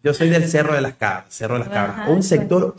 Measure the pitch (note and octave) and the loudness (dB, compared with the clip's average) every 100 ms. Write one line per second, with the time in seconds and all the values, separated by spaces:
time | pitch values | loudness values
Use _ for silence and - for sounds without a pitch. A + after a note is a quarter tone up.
0 | C#3+ C#3+ E3 E3+ E3 D3+ D3+ D3 C3 - | -2 2 2 2 2 0 2 0 -2 -4
1 | G#2+ F#2+ - - A2+ A#2+ D3+ G#2 G2+ A2 | -4 -4 -10 -10 -4 -4 -4 -4 -4 -4
2 | G#2+ F3 F#3 D3+ - F3+ - | 0 0 2 0 2 0 0